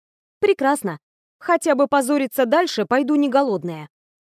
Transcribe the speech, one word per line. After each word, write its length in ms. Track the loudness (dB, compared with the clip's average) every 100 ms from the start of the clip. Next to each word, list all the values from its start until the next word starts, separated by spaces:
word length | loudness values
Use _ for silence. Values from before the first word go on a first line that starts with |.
| _ _ _ _
«Прекрасно. 600 | 0 2 0 -2 -4 -8 _ _ _ _
Хотя 360 | -2 0 2
бы 140 | 0 2
позориться 580 | 0 2 0 0 -2 0
дальше 400 | 2 0 -2 -2
пойду 300 | 0 2 0
не 120 | 2
голодная». 600 | 0 0 -2 -6 -10 -14 _ _ _